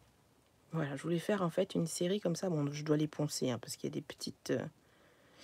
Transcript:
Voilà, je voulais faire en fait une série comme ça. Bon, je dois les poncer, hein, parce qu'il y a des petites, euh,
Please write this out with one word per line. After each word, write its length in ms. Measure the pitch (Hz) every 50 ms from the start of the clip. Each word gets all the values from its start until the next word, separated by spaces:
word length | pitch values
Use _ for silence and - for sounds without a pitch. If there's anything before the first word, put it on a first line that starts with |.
| - _ _ _ _ _ _ _ _ _ _ _ _ - 160
Voilà, 220 | 165 147 139 143
je 60 | 139
voulais 160 | - 165 175
faire 240 | 165 - - 214 196
en 80 | 180 165
fait 240 | - 180 196 - -
une 140 | 175 165
série 320 | 156 - - 175 175 - -
comme 160 | - 175 165
ça. 140 | - 196 185
Bon, 220 | 165 151 143 143
je 120 | 147 151 151
dois 140 | 156 151
les 100 | 151 156
poncer, 420 | 151 - - 151 147 - - - 127
hein, 80 | 117
parce 200 | 117 - - -
qu'il 120 | - - -
y 20 |
a 40 | 147
des 60 | 143
petites, 500 | 147 - - - - - - _ - -
euh, 140 | 135 - - 156 - - _ _ _ _ - - - _ - - - -